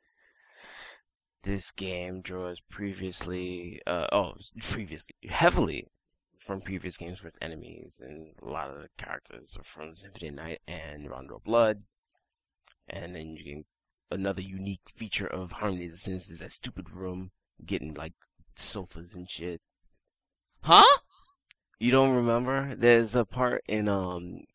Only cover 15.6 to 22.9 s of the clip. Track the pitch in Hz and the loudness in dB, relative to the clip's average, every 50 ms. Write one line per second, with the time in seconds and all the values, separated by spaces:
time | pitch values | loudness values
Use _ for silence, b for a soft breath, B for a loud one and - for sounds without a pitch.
15.6 | 107 104 92 90 87 85 82 - - 101 95 92 - - 85 80 80 82 - - | -2 -2 -2 -2 -6 -6 -4 -4 -4 -2 -2 -4 -6 -8 -8 -10 -8 -8 -8 -6
16.6 | - 127 - - 87 87 90 90 95 92 90 90 92 92 _ _ _ _ _ - | -6 -10 -10 -10 -12 -10 -10 -8 -6 -6 -6 -6 -8 -10 _ _ _ _ _ -18
17.6 | - 85 98 - - 78 76 73 78 87 - _ _ _ _ _ - - - - | -6 -4 -4 -4 -2 -6 -8 -8 -10 -10 -12 _ _ _ _ _ -20 -18 -8 -4
18.6 | - - - 104 92 - - 85 87 90 - 90 90 - - - 95 90 85 82 | -2 -2 -2 -2 -6 -8 -10 -12 -12 -12 -12 -14 -12 -12 -10 -8 -6 -6 -6 -8
19.6 | _ _ _ _ _ _ _ _ _ _ _ _ _ _ _ _ _ _ _ - | _ _ _ _ _ _ _ _ _ _ _ _ _ _ _ _ _ _ _ -6
20.6 | - - 170 196 392 508 571 - _ _ b b b b b _ _ _ - _ | 6 10 12 12 12 12 10 8 _ _ b b b b b _ _ _ -20 _
21.6 | _ _ _ - 110 120 127 135 135 135 127 123 120 117 117 120 123 127 135 135 | _ _ _ 0 2 6 6 8 8 6 6 4 4 4 4 2 2 2 0 0
22.6 | 139 139 120 - 113 120 | -2 -2 -2 4 8 8